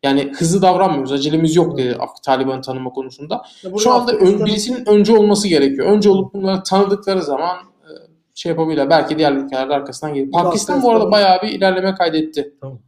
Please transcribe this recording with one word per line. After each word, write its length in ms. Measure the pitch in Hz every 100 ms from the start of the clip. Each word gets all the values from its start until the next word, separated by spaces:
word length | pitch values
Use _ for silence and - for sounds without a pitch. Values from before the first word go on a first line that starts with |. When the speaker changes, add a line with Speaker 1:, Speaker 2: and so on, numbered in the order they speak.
Speaker 1:
yani 300 | 139 139 139 -
hızlı 240 | 165 190
davranmıyoruz, 500 | 180 180 190 147 131
acelemiz 440 | 139 147 160 160 165
yok." 220 | 165 135
dedi 160 | 127
Af-, 280 | 113 - -
Taliban'ı 380 | - 131 135 131
tanıma 280 | 131 131 127
konusunda. 520 | 131 131 131 147 - - -
Speaker 2:
Ya 100 | 190
burada 120 | 202
Speaker 1:
Şu 80 | 226
anda 200 | 247 240
ön-, 40 | 214
Speaker 2:
Afganistan'ın 300 | 185 208 214
Speaker 1:
birisinin 400 | 208 247 247 214
önce 300 | 208 202 226
olması 320 | 208 208 208
gerekiyor. 380 | 156 139 139 165
Önce 240 | 208 202
olup 240 | 190 190
bunları 280 | 196 190 190
tanıdıkları 600 | 190 190 196 196 196 190
zaman, 340 | 147 139 170 180
e, 340 | - _ 156 156 _ _ _
şey 160 | - 170
yapabilirler. 400 | 165 160 151 139
Belki 280 | 160 143 156
diğer 140 | 151
ülkeler 360 | 139 135 131 135
de 60 |
arkasından 400 | 143 139 127 156
gelir. 180 | 143 139
Speaker 2:
Burada 120 | 165
Speaker 1:
Pakistan 380 | 175 208 - 285
bu 80 | 247
arada 140 | 226
Speaker 2:
Afganistan'ın 80 | 214
Speaker 1:
bayağı 300 | 208 196 185
bir 160 | 214 -
ilerleme 360 | 190 185 190
kaydetti. 600 | 190 170 160 156 147 143 _
Speaker 2:
Tamam. 180 | 135 123